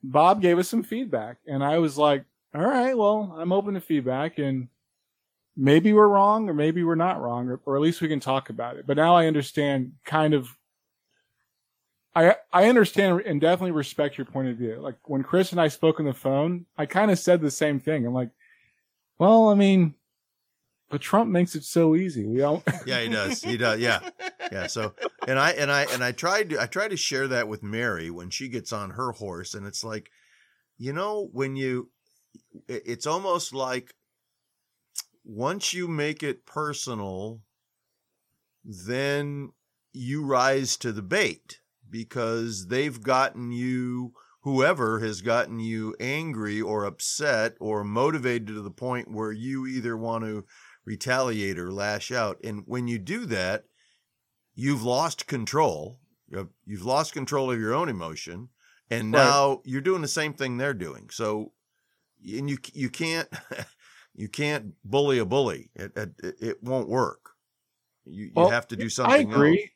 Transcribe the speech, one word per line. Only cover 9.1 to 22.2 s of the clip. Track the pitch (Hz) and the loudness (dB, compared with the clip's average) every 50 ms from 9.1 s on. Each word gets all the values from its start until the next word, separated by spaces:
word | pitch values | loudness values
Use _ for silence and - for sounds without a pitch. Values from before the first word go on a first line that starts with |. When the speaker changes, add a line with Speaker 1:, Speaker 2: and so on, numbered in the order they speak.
| 175 175 | 8 6
Speaker 1:
I | 165 160 | 6 6
understand | 156 147 139 - - - 147 143 139 135 127 127 - _ _ | 2 2 0 -2 -2 -2 0 0 0 0 -2 -4 -8 _ _
kind | - 156 156 156 151 151 | -2 0 2 4 4 4
of, | 143 127 120 - _ _ _ _ _ _ _ _ _ _ _ _ _ _ _ _ _ _ _ _ _ _ _ _ _ _ _ _ _ _ _ _ | 2 2 -2 -14 _ _ _ _ _ _ _ _ _ _ _ _ _ _ _ _ _ _ _ _ _ _ _ _ _ _ _ _ _ _ _ _
I, | 170 160 175 - - - _ - | 6 6 6 6 4 0 _ 4
I | 180 190 226 | 6 8 8
understand | 254 240 214 - - - 202 190 175 175 | 8 8 6 6 4 4 4 4 4 2
and | 208 220 160 143 | 2 0 0 2
definitely | 151 160 180 180 185 180 | 4 4 4 4 2 0
respect | 165 151 139 - - - 147 143 139 - | 0 0 -2 -2 -2 -2 -2 -2 -2 -6
your | 135 | -10
point | - - 139 135 127 | -6 -4 -4 -2 -2
of | 120 113 | -4 -4
view. | 123 113 110 123 | -4 -6 -6 -6
Like, | 143 139 117 _ _ | -8 -10 -12 _ _
when | - 143 135 | -4 -4 -4
Chris | 135 - - 180 185 180 | -2 2 2 2 2 2
and | - 175 | 2 2
I | 165 156 | 2 2
spoke | 143 - - 160 156 - | 2 2 2 2 2 2
on | 156 | 0
the | 143 127 | -2 -2
phone, | - - 139 135 139 147 165 180 175 175 _ _ - | -2 0 0 2 2 2 0 0 -4 -6 _ _ -6
I | 151 147 | -6 0
kinda | - 185 208 214 190 175 | 2 2 4 4 4 2
said | - - 180 175 | 6 4 4 4
the | 156 147 | 4 0
same | 131 - 160 151 147 135 | 0 0 0 2 0 0
thing. | - - 156 147 120 120 | 0 0 0 0 0 0
I'm | 123 | 0
like, | 127 123 117 _ _ _ _ _ _ _ _ _ _ _ _ _ _ _ _ _ _ | -2 -2 -4 _ _ _ _ _ _ _ _ _ _ _ _ _ _ _ _ _ _
"Well, | 160 190 220 226 220 214 | 6 8 8 8 8 8
I | 208 | 8
mean, | 202 202 196 196 190 175 160 143 _ _ _ _ _ _ _ _ _ _ _ _ _ _ _ _ _ _ _ | 8 8 8 8 6 6 4 2 _ _ _ _ _ _ _ _ _ _ _ _ _ _ _ _ _ _ _
but | - 143 | -8 -8
Trump | - - - 202 233 226 | -4 2 4 4 4 4
makes | 190 175 175 175 - | 4 2 2 2 0
it | 156 143 | -10 -10
so | - - 170 165 160 156 | -2 2 4 6 6 6
easy. | 170 190 185 151 120 | 4 2 0 -4 -4